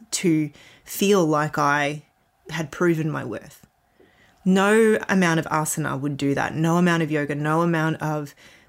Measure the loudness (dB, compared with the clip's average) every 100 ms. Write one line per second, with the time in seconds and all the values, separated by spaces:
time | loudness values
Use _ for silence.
0 | -10 -2 0 2 0 -6 -20 -20 -14 -2
1 | 2 4 4 2 0 0 0 2 0 -4
2 | -14 _ _ _ -14 -8 -8 -2 0 2
3 | -2 -4 -8 -10 -14 -20 _ _ _ _
4 | _ _ _ _ 0 2 4 4 4 2
5 | 0 0 2 0 0 -2 -2 -4 -4 -4
6 | -6 -2 -2 0 -2 -2 0 2 2 2
7 | 0 -2 -4 -4 0 0 0 0 -2 -2
8 | -4 -6 -8 -14 -20 -20